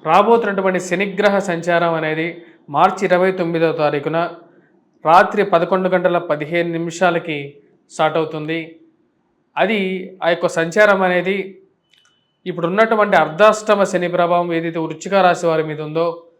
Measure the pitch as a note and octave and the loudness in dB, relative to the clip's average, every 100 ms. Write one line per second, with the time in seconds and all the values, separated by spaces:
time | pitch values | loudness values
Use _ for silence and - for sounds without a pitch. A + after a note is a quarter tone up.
0 | D#3 E3+ G#3 A#3 G#3+ G3 F#3+ F3+ F3+ F3+ | 2 2 4 2 2 -2 0 -2 -4 -4
1 | G3+ F#3 G3+ G3 F#3+ E3+ E3+ E3+ E3+ E3 | -4 0 0 0 -2 -4 0 0 2 -2
2 | D#3 D#3 E3 E3 - _ - C#3+ F#3 F#3+ | -2 -4 -4 -8 -20 _ -6 2 2 2
3 | F#3+ F3 F#3 F#3 E3+ E3 E3 D#3 D3+ D3 | 0 2 2 0 -2 0 0 0 0 0
4 | D#3 D#3+ E3+ - - _ _ _ _ _ | -2 -4 -4 -8 -20 _ _ _ _ _
5 | D3+ E3+ G#3 G#3 G3 F3 E3+ F#3+ F#3 F3+ | 4 6 6 2 2 2 2 0 2 2
6 | F3 F3 E3+ D3 D3 E3+ E3+ E3 E3+ E3 | 2 0 -2 -6 -2 -2 -2 -4 -6 0
7 | F#3 E3+ E3+ D3 C#3 C#3 _ _ _ - | 0 0 -4 -10 -10 -16 _ _ _ -2
8 | D#3 D#3+ D#3 D#3 D3+ E3 D#3+ - _ _ | 0 0 -4 -6 -6 -8 -8 -16 _ _
9 | _ _ _ _ _ - F#3 A3 F#3+ F#3 | _ _ _ _ _ -2 0 0 -2 -6
10 | F#3+ - E3 F3 F3 E3+ E3 F3 G#3+ G3 | -10 -4 -2 0 -2 -2 -2 4 4 4
11 | F#3 F3+ F3 G3 G3 - _ _ _ _ | 2 0 -2 -4 -6 -14 _ _ _ _
12 | _ _ _ _ - E3 E3+ F#3+ A3+ A3 | _ _ _ _ -10 -4 -2 2 2 2
13 | G#3 F#3+ D#3 D#3+ G#3 G#3+ - G3+ F#3+ F#3 | 2 2 2 4 2 2 0 0 2 0
14 | F3 E3+ F3 F3 F3 E3 E3 E3 D#3+ D#3 | -2 0 0 0 0 -2 -4 -6 -6 -8
15 | F#3+ G3 F3+ F3 E3+ D#3+ D#3 D3+ D3+ D#3 | -2 2 4 2 0 0 -2 -6 -6 -4
16 | E3+ E3 - | -4 -4 -16